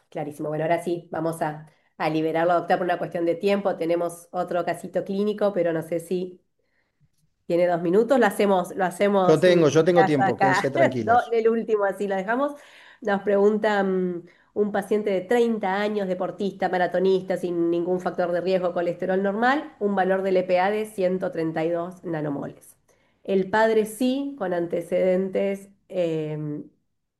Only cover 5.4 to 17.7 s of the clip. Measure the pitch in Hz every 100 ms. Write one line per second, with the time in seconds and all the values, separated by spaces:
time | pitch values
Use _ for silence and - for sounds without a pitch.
5.4 | 208 196 170 165 160 170 160 185 185 -
6.4 | _ _ _ _ _ _ _ _ _ _
7.4 | _ 170 175 175 170 185 233 269 214 202
8.4 | 208 190 175 - 185 180 202 202 185 156
9.4 | 180 175 156 147 160 180 190 147 - 110
10.4 | 95 185 139 - 254 - 214 240 226 226
11.4 | 226 226 214 214 196 190 202 190 190 240
12.4 | 285 285 - - - - 208 196 190 202
13.4 | 208 214 214 208 190 185 185 175 165 _
14.4 | _ - 208 208 190 214 214 190 185 240
15.4 | 233 220 196 190 208 208 190 180 180 175
16.4 | 202 180 185 180 175 180 190 190 185 185
17.4 | 180 170 170